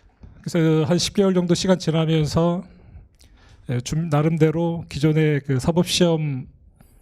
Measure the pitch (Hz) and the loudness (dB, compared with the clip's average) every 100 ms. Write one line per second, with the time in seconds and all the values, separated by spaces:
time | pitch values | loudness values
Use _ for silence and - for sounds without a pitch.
0 | _ _ - - - 175 160 156 151 175 | _ _ -20 -16 -6 0 2 2 2 0
1 | - - 196 180 175 170 190 180 175 160 | 0 0 2 2 0 0 2 0 0 0
2 | 160 160 147 165 170 175 - - - - | 0 0 0 0 0 -2 -8 -20 -20 -20
3 | - _ - - - - - 123 123 151 | -20 _ -20 -20 -20 -20 -8 -6 -4 -6
4 | 170 147 156 165 156 160 170 165 - - | -2 0 0 2 2 2 -4 -4 -8 -2
5 | 156 156 151 147 - 135 147 165 175 - | 0 2 2 0 0 -2 0 0 0 2
6 | 175 160 151 131 135 - - _ - - | 2 2 -2 -6 -10 -18 -20 _ -20 -20